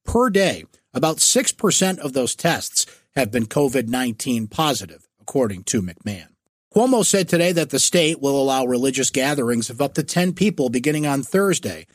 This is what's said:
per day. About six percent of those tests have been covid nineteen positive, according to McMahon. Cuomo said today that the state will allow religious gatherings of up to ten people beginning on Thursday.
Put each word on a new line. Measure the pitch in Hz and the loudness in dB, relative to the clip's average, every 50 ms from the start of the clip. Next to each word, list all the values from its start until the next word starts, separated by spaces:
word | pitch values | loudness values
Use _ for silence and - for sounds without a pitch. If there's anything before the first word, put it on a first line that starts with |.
| _ | _
per | - - 226 247 254 | -2 2 2 4 4
day. | 190 196 196 175 120 90 - - _ _ _ _ - | 4 4 2 2 0 -4 -8 -18 _ _ _ _ -4
About | 127 147 160 160 - | -2 0 0 0 2
six | - - - 240 277 - | 2 2 4 2 2 0
percent | - - - 196 160 - 190 185 190 175 | 0 0 0 2 2 2 2 2 0 -2
of | - 147 131 | -6 -4 -2
those | 135 127 117 - | -2 -2 -2 -2
tests | - - 170 160 101 - - - - - - - _ _ _ - | -2 0 0 0 0 -4 -6 -4 -4 -4 -4 -8 _ _ _ -2
have | - 131 107 | -2 -2 0
been | 101 123 113 | 0 -2 -2
covid | 107 - 151 147 139 120 135 120 113 | -2 0 0 2 2 2 0 -2 -2
nineteen | 120 127 127 123 113 - - - 123 117 113 | -2 -2 -2 -4 -4 -6 -4 -4 -2 -2 -4
positive, | 107 - - 160 151 139 104 98 87 85 - _ _ _ _ | -4 -2 0 0 0 0 -2 -6 -10 -14 -20 _ _ _ _
according | _ - - 143 131 110 98 90 90 | _ -4 0 0 0 0 -2 -6 -6
to | - - 120 | -4 -2 -2
McMahon. | 95 90 87 - - 104 104 90 80 - _ _ _ _ _ _ _ _ - | -2 -4 -6 -10 -10 -10 -10 -10 -12 -18 _ _ _ _ _ _ _ _ 2
Cuomo | 208 226 254 262 233 196 | 2 4 4 4 2 2
said | - - 196 185 - | 2 2 2 2 2
today | - 170 170 175 | 2 2 2 2
that | 185 170 160 147 | 0 0 -2 0
the | - 135 | 0 0
state | - - - 175 165 156 165 156 | 0 2 2 2 2 2 0 0
will | 131 139 139 139 | 0 0 2 2
allow | 135 135 131 131 131 | 2 2 2 0 0
religious | 123 127 123 123 135 131 135 131 120 | 0 0 0 0 0 0 0 -2 -2
gatherings | - 139 131 139 147 143 127 117 120 117 113 - | 0 0 0 0 0 0 0 0 0 0 -2 -4
of | 120 113 | -4 -4
up | 143 139 - | -4 -2 -2
to | - 151 | -4 -4
ten | - - 170 180 185 165 | -2 0 0 0 0 0
people | - 185 214 - - 143 123 | 0 0 0 2 0 0 0
beginning | 117 127 123 151 151 156 151 | 0 0 0 0 0 0 0
on | 147 139 139 127 | -2 -2 -2 -2
Thursday. | - - 190 196 196 180 - - - 85 80 82 - | -2 0 0 2 2 0 0 -2 -6 -8 -10 -12 -20